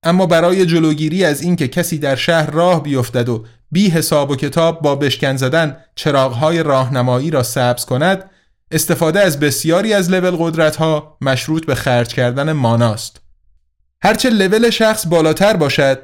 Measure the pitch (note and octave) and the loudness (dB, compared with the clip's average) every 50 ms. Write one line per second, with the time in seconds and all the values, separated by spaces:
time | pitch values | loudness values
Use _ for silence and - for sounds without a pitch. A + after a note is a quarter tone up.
0 | - E3 F3 F#3 F#3+ D#3+ F3 D#3+ E3+ F3 F#3 F#3+ F#3 E3 E3 E3 D#3+ D#3 D3+ D3+ | 0 2 2 2 2 4 2 2 4 2 2 2 2 2 2 2 2 2 0 0
1 | D#3 D#3 D#3 F#3+ F#3 D#3 D3 C#3 D3+ F3 F3 - D3 A#2+ - F3 E3+ F3 E3 D3+ | -2 -2 0 0 0 0 0 -2 -2 -2 0 0 -2 -4 -2 -4 -4 -4 -4 -4
2 | C#3+ C#3 C3+ B2+ - - E3 E3 D3+ D3 D3 D#3+ F3 F3+ F3+ D#3+ C#3 D3 C#3 C3 | -2 -2 -2 -2 0 0 0 0 0 0 0 0 2 2 2 0 0 -2 -2 -2
3 | A#2 - - B2+ A#2+ B2 A#2 G#2+ A2 - - _ _ _ D3 F3 G#3 F#3+ D#3+ E3 | -2 -2 -2 -4 -2 -2 -4 -6 -8 -14 -20 _ _ _ 0 2 2 2 2 0
4 | D3+ - D#3+ D3 C#3 C#3 C#3+ C3 D#3 C#3 - E3+ E3 E3 D#3+ D#3+ D3 C#3+ C#3 C3+ | 0 0 0 0 0 0 -2 -4 -4 -4 0 0 0 0 0 0 -2 -2 0 0
5 | D3 C#3 - - - C#3 C3+ C3 C3+ B2+ C#3+ E3 E3 D3+ - - - _ _ - | 0 -2 -2 -2 -2 -4 -2 -2 -2 0 0 0 0 0 -4 -10 -20 _ _ -4
6 | - D#3 C#3+ C#3 C3 C3 A#2 A#2 D3+ D#3 E3+ E3+ D#3+ D3+ C3+ C3 C3 B2 C#3 B2+ | -2 0 2 2 2 0 0 0 0 0 0 0 0 0 0 0 0 0 -2 -2
7 | B2 B2+ B2+ B2+ C#3 E3 D#3 C#3+ C3 - - C#3 B2 B2 B2 - - - C3 B2+ | 0 0 0 0 -2 -2 -2 -2 -2 -2 -2 0 0 0 0 -2 -4 -4 -2 0
8 | D3+ F#3 G3 F#3+ - - _ _ _ _ _ _ _ _ D#3+ D#3 - - E3+ - | 2 0 0 -2 -4 -18 _ _ _ _ _ _ _ _ -4 -2 0 0 0 0
9 | E3+ D#3+ D#3+ G3+ G3+ F#3 C#3+ C#3 D3+ D3 - - - D#3 E3 F#3 G3+ A3 G#3+ G3+ | 0 0 2 2 2 2 2 0 0 -2 -2 -2 0 0 0 0 2 2 0 0
10 | F3+ E3+ F#3 F#3 F3+ F#3 F3+ D#3+ E3 E3 D#3+ D#3+ D#3+ D3+ D3+ - D#3+ D#3+ D#3 D3+ | 2 0 0 0 0 0 0 0 -2 -2 0 0 0 0 0 0 0 0 0 -2
11 | D3+ - - _ C3+ C3+ C3 A#2+ - - D#3 D#3+ D#3+ - C3 A#2+ - C3+ B2 A#2+ | -4 -10 -14 _ -2 -2 -2 -2 -2 -4 -4 -4 -2 -2 -4 -2 0 0 0 0
12 | A#2 A2+ - - B2 B2 A#2+ C#3 C#3+ D#3 D#3 D3 B2+ A#2 A#2 A#2 A#2+ A2+ G#2 A#2 | 0 -2 -2 -2 -2 -2 -2 -2 -2 -2 -2 0 0 2 2 2 2 0 0 -4
13 | - - _ - - - - _ _ _ _ _ _ _ _ _ _ _ _ _ | -10 -14 _ -20 -20 -20 -20 _ _ _ _ _ _ _ _ _ _ _ _ _
14 | - G3 A3+ A3+ - B3+ A3+ G#3 F#3+ F3+ G#3 A3 A#3 A#3 A3+ - A3+ G#3+ G#3+ G#3+ | 0 0 0 2 0 0 2 2 2 2 2 2 2 2 2 2 0 0 0 -2
15 | - D#3+ E3+ E3 D#3 D#3+ D#3 - G3 G#3 A3 F3 D3+ C#3 - - C#3+ C3+ C3+ C3+ | -2 0 0 2 2 2 2 2 2 2 2 2 0 0 0 2 2 2 0 -2